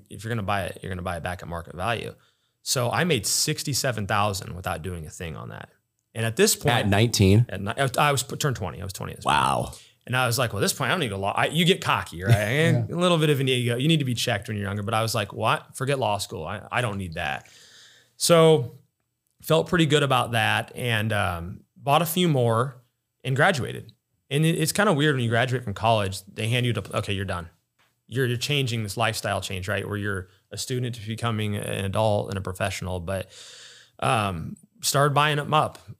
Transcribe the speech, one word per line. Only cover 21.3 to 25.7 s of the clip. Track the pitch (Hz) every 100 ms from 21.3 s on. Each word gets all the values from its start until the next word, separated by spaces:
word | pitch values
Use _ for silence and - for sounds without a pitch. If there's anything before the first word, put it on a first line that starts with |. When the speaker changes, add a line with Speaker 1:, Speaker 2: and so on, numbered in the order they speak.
| 87 85 - _ _
Speaker 1:
bought | 123 147
a | 170
few | 180 180
more | 139 120 113 135 - _ _ _ _
and | 131 135
graduated. | 170 160 67 62 - - _ _ -
And | 139 160
it, | 165
it's | 156
kinda | - 208
weird | 151 151 131
when |
you | 117
graduate | 113 123 127
from | 120